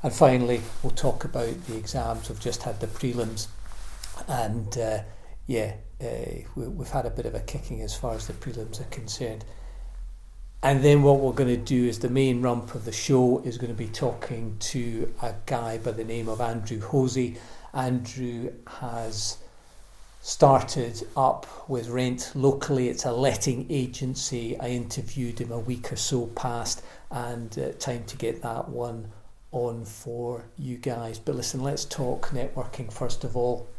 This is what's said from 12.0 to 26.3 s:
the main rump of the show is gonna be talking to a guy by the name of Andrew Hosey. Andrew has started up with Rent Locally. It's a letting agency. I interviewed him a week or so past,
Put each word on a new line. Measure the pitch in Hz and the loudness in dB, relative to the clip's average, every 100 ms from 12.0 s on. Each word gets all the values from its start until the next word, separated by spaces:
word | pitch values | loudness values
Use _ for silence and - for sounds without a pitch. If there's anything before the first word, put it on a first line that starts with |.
the | 123 | 2
main | 127 135 120 | 4 4 4
rump | 123 123 107 | 2 0 -2
of | - | -6
the | 101 | -6
show | 113 - 131 127 123 | -4 4 6 8 6
is | 127 113 | 2 -4
gonna | 120 | -4
be | 107 113 | -4 -4
talking | - 127 - - 113 113 107 | -2 -2 -2 -6 -4 -4 -4
to | - 127 117 113 113 - | -4 -2 -2 2 0 2
a | 120 107 - | -2 -2 -2
guy | 127 117 113 | -2 -2 -2
by | 117 | -2
the | 110 | -2
name | 113 117 113 | -4 -2 -2
of | 110 | 0
Andrew | 117 117 101 113 | 0 0 -4 -4
Hosey. | 98 143 127 127 123 120 - - - | 0 2 4 2 -2 -4 -14 -16 -8
Andrew | 139 127 127 104 135 123 120 120 - - | -2 0 0 -2 -6 -6 -4 -6 -8 -14
has | - 123 117 110 107 - - - - - - - - - - | -10 -6 -6 -4 -4 -4 -6 -12 -18 -20 -20 -20 -20 -20 -14
started | - - 143 131 110 - 117 104 - - | -8 8 8 8 4 -2 -2 -4 -6 2
up | 131 - - - - | 4 4 -6 -14 -6
with | 131 117 | -4 -2
Rent | 123 127 123 - | 0 0 0 -4
Locally. | 143 135 135 - 135 123 | 4 4 4 2 2 2
It's | 123 131 | 0 -2
a | |
letting | 117 131 113 - 123 - | 2 2 2 0 0 0
agency. | 147 123 - 127 127 - 123 117 - | 0 0 -2 -4 -2 -4 -4 -4 -4
I | 120 | -2
interviewed | 123 113 - 110 - 120 110 | -2 -2 -4 -4 -2 -2 -2
him | 117 | -4
a | 117 | -4
week | 110 120 104 | -2 -2 -4
or | 107 | -4
so | - 131 | 0 0
past, | 113 | 0